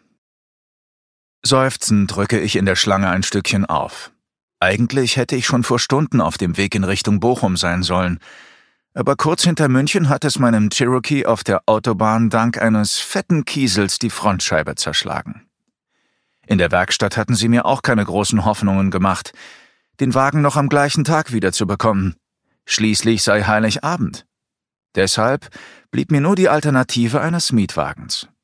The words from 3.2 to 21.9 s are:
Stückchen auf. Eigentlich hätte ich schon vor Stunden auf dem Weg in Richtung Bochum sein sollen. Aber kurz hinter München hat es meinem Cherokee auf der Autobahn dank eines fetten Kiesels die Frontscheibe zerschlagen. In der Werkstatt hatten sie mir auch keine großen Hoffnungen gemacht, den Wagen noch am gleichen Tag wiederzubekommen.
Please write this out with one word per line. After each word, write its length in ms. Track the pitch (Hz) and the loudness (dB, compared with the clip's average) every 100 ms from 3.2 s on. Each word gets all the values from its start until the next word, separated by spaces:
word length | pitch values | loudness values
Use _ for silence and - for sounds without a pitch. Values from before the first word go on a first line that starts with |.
Stückchen 440 | - 101 - 98 - | -2 -2 -2 -2 0
auf. 460 | 78 - - - _ _ _ _ _ | -2 -4 -10 -20 _ _ _ _ _
Eigentlich 580 | 92 104 120 135 123 135 | 0 2 0 0 0 0
hätte 200 | 120 131 | -2 -2
ich 100 | - | 0
schon 160 | 123 | 0
vor 160 | 117 120 | 0 0
Stunden 420 | - 135 156 123 | 0 0 0 0
auf 180 | 78 - | 0 -2
dem 180 | 90 85 | -2 -2
Weg 180 | 98 | -2
in 100 | 104 | 0
Richtung 360 | 95 98 - 101 | 0 -2 0 2
Bochum 360 | 117 123 101 87 | 2 0 0 0
sein 260 | 87 90 | -2 -2
sollen. 360 | 90 90 90 85 - - - - _ _ _ | 0 0 0 -4 -8 -20 -20 -20 _ _ _
Aber 200 | - 135 | -6 -4
kurz 300 | 139 156 175 | -2 0 0
hinter 240 | 175 160 147 | 0 0 2
München 400 | 127 143 - 143 | 2 2 0 0
hat 160 | 143 | 0
es 140 | 147 - | -2 0
meinem 320 | 123 110 104 | 2 2 2
Cherokee 560 | - 123 127 - 143 - | 0 0 0 -2 -2 0
auf 180 | 110 | -2
der 180 | - 98 - | 0 0 2
Autobahn 640 | 107 120 98 110 113 113 | 0 0 0 2 2 2
dank 300 | 117 117 - | 2 0 0
eines 380 | 113 107 104 - | 0 2 0 -4
fetten 460 | - 196 - 165 | -4 -4 0 -2
Kiesels 540 | 131 151 131 95 98 - | -2 -2 0 0 0 -2
die 120 | 117 | -4
Frontscheibe 640 | - 104 92 - 78 76 | -2 -2 -2 0 -2 -2
zerschlagen. 720 | - - 73 - 78 - - - _ _ _ _ _ _ _ _ _ - | -6 -4 -4 -4 -6 -10 -14 -20 _ _ _ _ _ _ _ _ _ -2
In 120 | 101 | 0
der 120 | 85 | 2
Werkstatt 460 | 87 90 - 104 - | 2 0 -2 -2 -2
hatten 180 | 104 | 0
sie 140 | 110 113 | 0 2
mir 180 | 120 92 | 2 2
auch 160 | 131 | 0
keine 220 | - 113 | 2 2
großen 400 | 98 92 101 110 | 2 -2 0 0
Hoffnungen 460 | 104 104 101 95 98 | 0 0 0 2 0
gemacht, 420 | 90 95 90 - - - - - _ _ - | 0 0 0 -6 -18 -20 -20 -20 _ _ -4
den 140 | 131 | 0
Wagen 280 | 127 135 147 | 2 2 2
noch 140 | 143 147 | 2 2
am 120 | 143 | 2
gleichen 360 | 147 143 160 | 2 2 0
Tag 280 | 143 160 156 | 2 0 0
wiederzubekommen. 840 | 113 92 - 98 101 110 | -2 -2 0 -2 0 0